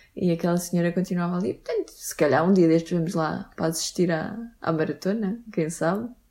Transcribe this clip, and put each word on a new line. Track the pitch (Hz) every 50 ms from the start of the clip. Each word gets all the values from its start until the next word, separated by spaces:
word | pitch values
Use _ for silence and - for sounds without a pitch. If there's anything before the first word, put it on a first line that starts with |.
| - _ -
E | - - 180 165
aquela | 170 - 175 175
senhora | 175 175 - - 175 170 175 170
continuava | 185 180 - 190 175 175 175 180 175
ali. | 196 233 -
Portanto, | - - - 494 427 330 - -
se | - - - -
calhar | - 160 147 131 143 165 185
um | 202
dia | 185 170 165
destes | 160 165 165 - 175
vamos | 175 165 165 -
lá | 165 160 151 - - - - -
para | - -
assistir | 160 170 - - - - - 180 175 165
à, | 156 160 - - 226 233 233 - -
à | - - 165
maratona, | 156 156 - 143 - - 185 202 233 214 185 214 233 - 220 -
quem | - 160 156
sabe? | 170 - 160 165 190 202 233 240 - _ _ _